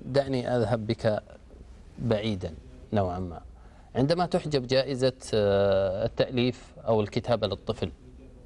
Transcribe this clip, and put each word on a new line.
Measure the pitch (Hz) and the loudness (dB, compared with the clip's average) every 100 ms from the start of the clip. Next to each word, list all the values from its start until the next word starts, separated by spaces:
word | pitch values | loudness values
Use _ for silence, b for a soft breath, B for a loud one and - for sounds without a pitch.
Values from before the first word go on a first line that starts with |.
| - | -2
دعني | 131 135 131 120 123 | 0 2 0 0 2
أذهب | 104 117 107 | 2 0 0
بك | 113 113 104 - - - - - - - - | 0 0 0 -4 -20 -20 -20 -20 -20 -18 -4
بعيدا | 123 107 113 98 90 78 - - - | 0 0 0 -4 -6 -10 -18 -18 -2
نوعا | 107 92 90 | 0 0 -2
ما. | 92 80 - - B B B 120 | -8 -12 -16 -20 B B B 0
عندما | 139 170 175 | 2 2 0
تحجب | 180 156 143 123 | -2 0 -2 2
جائزة، | 131 131 127 127 - - | 0 2 2 0 0 -2
آه، | 110 101 98 101 95 98 95 113 | 2 4 4 4 4 2 0 -2
التأليف | - 127 123 123 120 - - - | 0 0 2 0 0 -10 -8 0
أو | 110 | 2
الكتابة | 104 123 - 113 107 | 2 -2 0 0 0
للطفل | 95 - - 92 - - - - - | -4 -6 -4 -6 -8 -20 -20 -20 -20